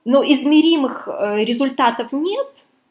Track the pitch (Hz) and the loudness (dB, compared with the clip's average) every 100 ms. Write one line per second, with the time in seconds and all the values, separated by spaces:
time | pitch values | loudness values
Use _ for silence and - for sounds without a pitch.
0 | 226 269 247 269 285 302 320 330 262 - | 0 2 2 0 4 4 4 2 0 -6
1 | - - 208 208 220 240 269 262 240 233 | -10 -6 -2 -2 -2 -2 -2 0 0 0
2 | 233 269 339 440 539 - _ _ _ | -6 -6 -4 -4 -6 -10 _ _ _